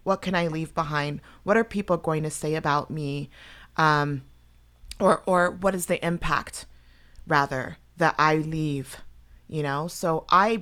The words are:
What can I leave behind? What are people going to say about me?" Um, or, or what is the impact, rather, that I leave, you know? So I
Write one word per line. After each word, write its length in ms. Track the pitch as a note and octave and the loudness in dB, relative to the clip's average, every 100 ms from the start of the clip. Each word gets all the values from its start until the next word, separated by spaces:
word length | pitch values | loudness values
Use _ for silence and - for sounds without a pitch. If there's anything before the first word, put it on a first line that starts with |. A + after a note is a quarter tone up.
What 180 | - F#3+ | -2 -2
can 140 | F#3 F3+ | 0 0
I 120 | E3+ | 0
leave 260 | D#3 D#3+ | -2 -4
behind? 480 | - D3+ D3+ D3 D3 - - | -4 -2 -2 -2 -6 -12 -6
What 140 | F#3 A3 | 2 2
are 60 | |
people 340 | A3+ G3+ G3 E3+ | 2 -2 0 0
going 260 | E3+ D#3 | 0 -2
to 60 | D#3 | -2
say 240 | - D#3 D#3 | -4 -4 -2
about 340 | D#3 D3 - | 0 0 -2
me?" 380 | D#3+ C#3+ C#3+ D3 - - - - - | -6 -4 -6 -8 -14 -20 -20 -10 2
Um, 460 | D#3 D3+ D3 C#3+ C3+ - _ _ _ _ - - | 4 4 2 -4 -8 -20 _ _ _ _ -16 0
or, 240 | F#3+ - - | 4 4 4
or 260 | F3+ F3 | 2 2
what 240 | F3+ F#3+ F#3 | 0 -2 -2
is 120 | E3+ | -2
the 180 | F3 E3+ | -2 -2
impact, 600 | E3+ D#3+ D3 - - - - - - - - - | -2 -2 -2 -4 -10 -16 -20 -20 -20 -20 -16 0
rather, 500 | D3+ C#3 C3 A#2+ D#3 _ - | 2 2 -2 -6 -12 _ 0
that 180 | E3 - | 2 4
I 180 | D3+ D#3 | 4 2
leave, 600 | D#3 D#3+ D#3 C#3+ B2+ - - - - - - | 0 -2 -2 -4 -8 -14 -18 -20 -20 -20 -10
you 160 | D#3 | -6
know? 240 | D3 C#3 E3+ | -4 -4 -6
So 380 | - F3+ D#3+ - | -4 -2 -2 2
I 320 | F3+ G#3 A3+ | 4 4 0